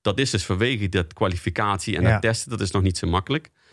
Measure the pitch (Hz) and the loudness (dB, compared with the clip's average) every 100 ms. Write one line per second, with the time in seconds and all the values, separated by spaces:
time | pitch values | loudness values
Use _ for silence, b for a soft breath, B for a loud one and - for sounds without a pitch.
0 | - 98 139 104 - 92 117 127 101 92 | -2 0 0 0 -2 0 0 0 0 0
1 | 85 - 101 87 - 87 104 98 - 90 | -2 -2 -2 0 -4 -2 -2 -2 -2 0
2 | 113 110 110 113 - 113 98 104 92 87 | 4 4 2 0 -4 -4 -2 2 2 0
3 | 87 90 95 143 - b b | 0 0 0 -4 -6 b b